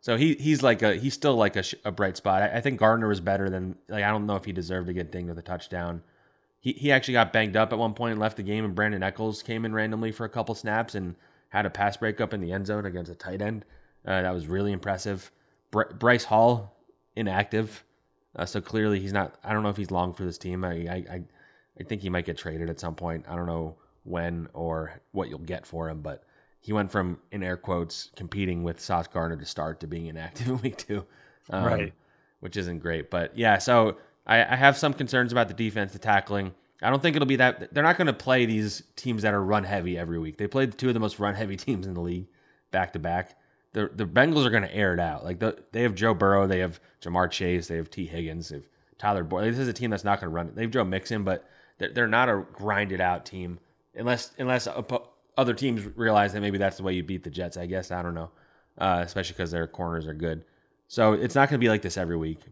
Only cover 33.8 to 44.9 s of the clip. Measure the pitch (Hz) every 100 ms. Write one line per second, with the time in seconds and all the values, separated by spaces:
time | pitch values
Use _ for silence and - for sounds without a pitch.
33.8 | 110 - - _ - 113 - 127 139 139
34.8 | 151 135 127 131 123 123 113 87 113 107
35.8 | 98 101 110 101 - 101 95 - _ _
36.8 | 113 135 170 160 135 131 127 127 - 147
37.8 | 156 175 165 120 - 127 117 110 107 -
38.8 | - - 127 113 107 101 95 104 92 101
39.8 | 90 85 85 82 80 76 101 135 135 -
40.8 | 127 117 107 - 101 98 107 98 - 110
41.8 | 95 87 87 90 92 _ _ _ _ 95
42.8 | 90 - 82 87 - _ _ _ _ 110
43.8 | 104 92 98 90 147 151 127 110 98 101
44.8 | 98